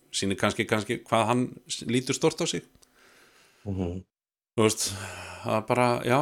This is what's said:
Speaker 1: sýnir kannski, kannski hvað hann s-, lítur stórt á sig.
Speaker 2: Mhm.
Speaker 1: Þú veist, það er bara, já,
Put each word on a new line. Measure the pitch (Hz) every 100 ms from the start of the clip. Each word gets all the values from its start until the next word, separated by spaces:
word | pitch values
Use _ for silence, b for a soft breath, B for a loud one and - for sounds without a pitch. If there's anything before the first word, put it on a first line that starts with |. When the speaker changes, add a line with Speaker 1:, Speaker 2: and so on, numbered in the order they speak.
| _
Speaker 1:
sýnir | - 98 95
kannski, | 107 101 107
kannski | 110 101 -
hvað | - 113 110
hann | 123 123 - -
s-, | - 135
lítur | 120 131 135
stórt | 160 -
á | 165
sig. | 170 - _ b b b b b b b b 104
Speaker 2:
Mhm. | 95 87 92 - _ _ _ _ -
Speaker 1:
Þú | 110
veist, | 107 - - B B B B
það | 117 110
er | 107
bara, | 120 123 120
já, | 123 131